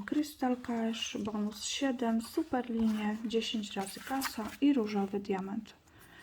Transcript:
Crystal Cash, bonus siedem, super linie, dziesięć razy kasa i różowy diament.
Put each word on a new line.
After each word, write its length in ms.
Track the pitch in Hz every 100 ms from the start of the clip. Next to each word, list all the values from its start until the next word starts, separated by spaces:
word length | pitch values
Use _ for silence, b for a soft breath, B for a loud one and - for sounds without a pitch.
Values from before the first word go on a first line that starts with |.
| -
Crystal 520 | 302 302 - 254 247
Cash, 600 | 247 233 226 226 - -
bonus 460 | 214 214 208 -
siedem, 580 | - - 277 247 233 226
super 480 | 226 - 320 254 240
linie, 480 | 226 220 214 214 220 226
dziesięć 460 | 226 - 220 202
razy 280 | 196 190 -
kasa 440 | - 269 269 - 214 -
i 120 | 285
różowy 460 | 269 208 208 196 202
diament. 540 | 202 190 196 220 - - B B B B